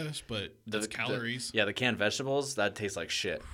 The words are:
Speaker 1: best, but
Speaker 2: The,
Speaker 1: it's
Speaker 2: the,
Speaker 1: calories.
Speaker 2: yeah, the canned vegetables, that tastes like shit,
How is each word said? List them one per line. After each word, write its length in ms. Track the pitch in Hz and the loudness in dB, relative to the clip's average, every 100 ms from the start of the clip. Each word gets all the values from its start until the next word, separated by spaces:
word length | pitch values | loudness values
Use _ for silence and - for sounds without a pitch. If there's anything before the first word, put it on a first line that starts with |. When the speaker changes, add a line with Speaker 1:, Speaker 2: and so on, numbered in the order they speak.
| 156 | -4
Speaker 1:
best, 160 | 147 - | -6 -6
but 300 | 110 95 - - | -6 -6 -10 -4
Speaker 2:
The, 120 | 107 | -2
Speaker 1:
it's 80 | 107 | -2
Speaker 2:
the, 40 | |
Speaker 1:
calories. 580 | - 117 104 117 123 - | -2 -2 -2 -2 -4 0
Speaker 2:
yeah, 120 | 110 101 | 2 2
the 80 | |
canned 240 | 101 123 101 | 4 2 4
vegetables, 560 | 104 - 135 139 135 120 | 2 2 2 2 2 2
that 180 | 104 | 2
tastes 220 | 101 104 95 | 2 -4 -4
like 140 | 82 | -2
shit, 320 | - 95 78 - | 0 0 -2 -6